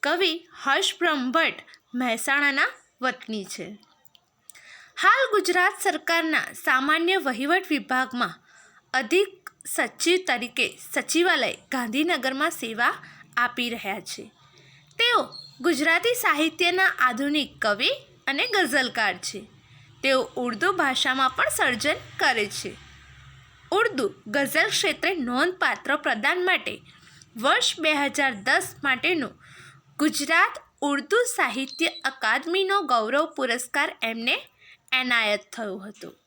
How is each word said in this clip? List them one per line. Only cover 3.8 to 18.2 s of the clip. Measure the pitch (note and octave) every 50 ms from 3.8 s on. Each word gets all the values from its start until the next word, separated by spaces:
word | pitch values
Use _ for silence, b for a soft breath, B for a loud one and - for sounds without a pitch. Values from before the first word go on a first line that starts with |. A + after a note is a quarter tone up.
| _ _ _ _ _ _ _ - _ _ _ _ _ B B B B B B B B B B -
હાલ | - F#4+ A4+ C5 C5+ B4+ G4+
ગુજરાત | G#4 F#4 F4+ F4+ F4+ F4+ F#4+ G4 - -
સરકારના | G4 E4 D4+ D#4 - E4+ E4 E4 D#4+ D#4 C4 - - - - -
સામાન્ય | D#4+ C#4 B3+ C4 C#4+ D4+ E4 E4 E4+ F#4+
વહીવટ | F#4+ D4 C#4 B3 G#3 C4 C#4+ E4+ F#4+ F#4 -
વિભાગમાં | D#4 C#4 G3 - C4 B3+ C4 B3+ B3 B3 A#3+ F3+ E3 - b b b b b b b b b _ -
અધિક | B3+ C4 G#3+ D#4+ F#4 G4+ F#4+ - - _ - _ _ -
સચિવ | - - - C#4+ A3+ - - - E4 F4 F#4 F#4
તરીકે | - C4 A#3+ A#3 A#3 - - A#3+ - - - - - -
સચિવાલય | C#4+ - - - D#4 F4 F#4 F4 D4+ A#3+ G3 - - - _ -
ગાંધીનગરમાં | B3+ B3 A3+ G#3+ C4+ D#4 F4 F4 D4 B3 C4 C4 C4+ D4 E4
સેવા | E4 - - A3+ A3+ G#3+ A#3+ C#4 G4 - B B B B B B -
આપી | - A#3+ A#3+ A#3 - A#3+ A#3+
રહ્યા | A#3 A3+ - G3+ G3 A3
છે. | F3 - - - - A3 _ _ b b b b b b b b b b b -
તેઓ | A#4 A#4+ A#4+ G4+ C#4 - - - - - - -
ગુજરાતી | B3+ B3+ A#3+ B3 D4 E4 E4 F4+ - A#4 B4
સાહિત્યના | A#4+ - F4+ D#4+ C#4+ D#4 D#4+ D#4+ - F4+ F4 F4 F#4 F#4+ F#4 F4 -
આધુનિક | - B3+ B3 A3 C#4 C#4+ D4 D4+ C4+ - - -
કવિ | - G#3+ G#3 G3+ C4 F4+ C5+ - - - - -